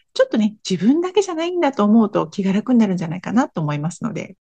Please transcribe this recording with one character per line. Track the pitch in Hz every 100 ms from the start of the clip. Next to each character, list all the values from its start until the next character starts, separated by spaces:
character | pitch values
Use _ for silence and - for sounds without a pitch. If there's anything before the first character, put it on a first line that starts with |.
| _
ち | -
ょ | 523
っ |
と | 226
ね、 | 208 - -
自 | 180
分 | 208 311
だ | 370
け | 403
じ | 392
ゃ |
な | 320
い | 339
ん | 349
だ | 285
と | 277
思 | 208 226
う | 202
と | 170 156
気 | -
が | 190
楽 | 196 233
に | 240
な | 208
る |
ん | 175
じ |
ゃ | 165
な | 175
い |
か | -
な | 208 294
と | -
思 | 147
い | 147
ま | 160
す | -
の | -
で、 | - - -